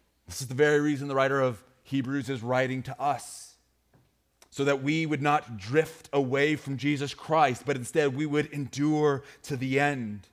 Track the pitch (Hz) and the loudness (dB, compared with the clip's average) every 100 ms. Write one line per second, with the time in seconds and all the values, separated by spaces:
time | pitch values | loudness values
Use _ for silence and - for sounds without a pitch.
0 | _ _ - 90 131 127 147 147 147 143 | _ _ -16 -12 -6 2 4 4 2 0
1 | 143 135 135 139 131 110 - _ - 135 | -2 0 2 2 0 -2 -10 _ -6 -4
2 | 123 139 120 131 117 127 131 131 127 131 | -2 -4 -4 -6 -2 0 0 -2 -6 -4
3 | 139 127 - - - - _ _ _ _ | -2 -2 -6 -16 -18 -20 _ _ _ _
4 | _ _ _ _ _ - 139 139 135 160 | _ _ _ _ _ -2 0 2 0 0
5 | 160 147 147 147 - 113 98 143 156 - | 0 0 2 0 0 -10 0 2 2 -2
6 | - 143 131 135 147 151 - 135 139 147 | -4 0 2 2 2 0 -4 -4 -2 0
7 | 139 - - 160 147 123 - 135 120 165 | -2 -8 0 4 4 2 -2 -4 -2 0
8 | 147 131 151 147 147 143 135 127 147 151 | 2 0 0 0 -2 -4 -8 -2 0 4
9 | 151 139 - - - 143 131 131 143 139 | 2 2 -4 -16 -8 -6 0 2 2 0
10 | 113 104 95 | -4 -8 -14